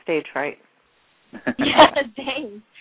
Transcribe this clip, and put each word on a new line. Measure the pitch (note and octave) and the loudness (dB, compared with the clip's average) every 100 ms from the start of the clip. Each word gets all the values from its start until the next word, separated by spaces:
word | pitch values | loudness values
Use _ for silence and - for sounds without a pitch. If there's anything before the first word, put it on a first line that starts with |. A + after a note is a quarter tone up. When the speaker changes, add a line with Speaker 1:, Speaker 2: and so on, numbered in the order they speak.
Speaker 1:
stage | - D#3 - | -4 -4 -4
fright. | C3+ C#3+ - _ _ _ _ _ _ _ | -6 -6 -8 _ _ _ _ _ _ _
Speaker 2:
<laughs> | - - - | -12 -8 -2
Yeah, | C#4+ - D4+ C#4+ C4 | 2 6 6 6 -4
thanks. | A#3+ C4+ C4 A#3+ G#3 - - | -6 -8 -8 -10 -14 -20 -20